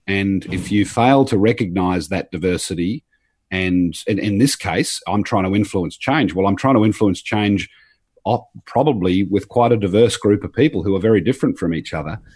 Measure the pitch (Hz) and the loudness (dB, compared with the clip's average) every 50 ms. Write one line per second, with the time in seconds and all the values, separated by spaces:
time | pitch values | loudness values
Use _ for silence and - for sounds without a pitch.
0 | _ - 98 98 98 98 98 92 - - 95 92 92 90 104 104 98 - - 117 | _ -4 -2 0 0 0 0 -2 -4 -4 -6 -6 -4 -2 0 0 0 0 0 0
1 | 117 127 139 139 131 135 120 98 101 113 117 - 120 90 85 95 90 90 90 87 | 2 4 4 4 2 2 2 2 2 2 2 0 -4 -4 -2 -2 0 0 -2 -2
2 | 76 76 95 87 - - - 82 87 92 90 82 - - 92 82 85 95 117 160 | -4 -4 -6 -6 -6 -6 -8 -4 -2 -2 -2 -2 -4 -6 -4 -4 -2 -4 -4 -6
3 | - _ _ _ _ _ _ _ _ _ 95 92 92 92 90 90 87 85 80 - | -10 _ _ _ _ _ _ _ _ _ -4 -4 -2 0 0 0 0 0 -2 -6
4 | - - 107 95 95 107 101 101 127 151 - - - 101 82 104 - - - - | -4 -4 -4 -2 -2 -2 2 2 2 2 2 -2 -4 -4 -2 -2 -2 -4 -6 -8
5 | - - 95 104 - - 120 101 95 95 98 101 104 - - 98 87 78 - - | -6 -4 -2 -2 -2 0 0 0 0 0 0 0 0 0 -2 -4 -4 -4 -8 -6
6 | - - 139 156 120 85 80 92 98 98 98 - - 135 135 113 107 107 104 - | -4 -2 0 0 0 0 0 0 0 0 0 2 2 2 4 4 4 4 2 2
7 | 110 101 90 - - - 113 104 104 104 101 92 87 - _ _ _ _ _ _ | 2 0 0 -2 -6 -4 -2 0 0 2 0 0 -2 -6 _ _ _ _ _ _
8 | _ _ _ _ _ 101 120 120 - _ _ 113 _ - - 123 139 151 127 101 | _ _ _ _ _ -2 -2 -2 -4 _ _ -20 _ -4 -2 2 2 2 2 2
9 | 90 92 90 95 101 82 101 101 - - - 123 117 117 120 110 98 92 90 107 | 0 2 2 2 0 0 0 -2 -2 0 0 2 2 4 2 2 0 2 4 4
10 | 120 110 - - - 104 104 101 - 85 - - 139 156 - 95 82 98 98 95 | 4 4 2 0 2 2 2 2 0 -6 0 0 0 2 2 -2 -2 -2 -2 0
11 | 92 110 110 101 80 82 87 - - 135 90 - 92 82 85 78 - - - 78 | 2 2 2 4 2 0 -2 0 -2 -2 -2 -2 -4 -4 -4 -4 -6 -8 -8 -8
12 | 73 76 85 - - - - | -8 -8 -10 -12 -14 -20 -20